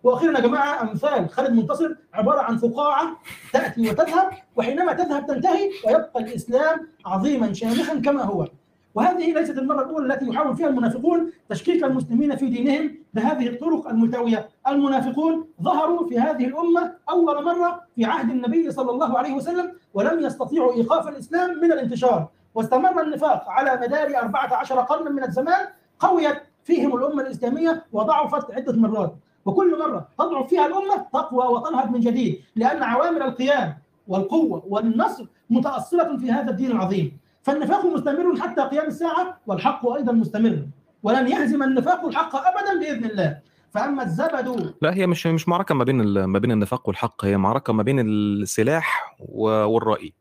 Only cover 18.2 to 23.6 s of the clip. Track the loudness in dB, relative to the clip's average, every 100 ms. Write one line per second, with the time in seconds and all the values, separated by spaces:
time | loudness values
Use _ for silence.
18.2 | 0 0 0 2 0 -2 -2 0 0 0
19.2 | 0 -4 -2 -4 -4 -8 _ -2 0 0
20.2 | -2 -4 -2 2 2 2 2 0 0 -10
21.2 | -4 -2 0 2 2 2 0 2 2 2
22.2 | -2 _ _ -6 0 4 4 2 -2 0
23.2 | 0 0 0 0